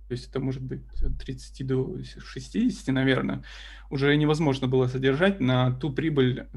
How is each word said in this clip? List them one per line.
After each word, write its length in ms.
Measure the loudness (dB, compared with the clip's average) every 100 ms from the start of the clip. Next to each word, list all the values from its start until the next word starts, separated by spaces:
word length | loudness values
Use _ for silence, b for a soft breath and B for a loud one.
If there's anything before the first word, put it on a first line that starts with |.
| -10
есть 200 | -10 -6
это 100 | -6
может 220 | -4 -4
быть 180 | -8 -10 -8 -2
от 140 | 0 -2
тридцати 440 | -6 -12 -14 -10
до 340 | -4 -2 -2 -8 -12 -16 -16
шестидесяти, 680 | -14 -6 0 0 0 -2
наверно, 520 | 2 4 2 0 -4 B B B B -8
уже 260 | 0 4 4
невозможно 500 | 4 4 2 2 2
было 200 | 2 2
содержать 520 | 2 0 4 2 2
на 300 | 2 4 2
ту 200 | 0 -4
прибыль, 540 | -2 0 2 2 2 -6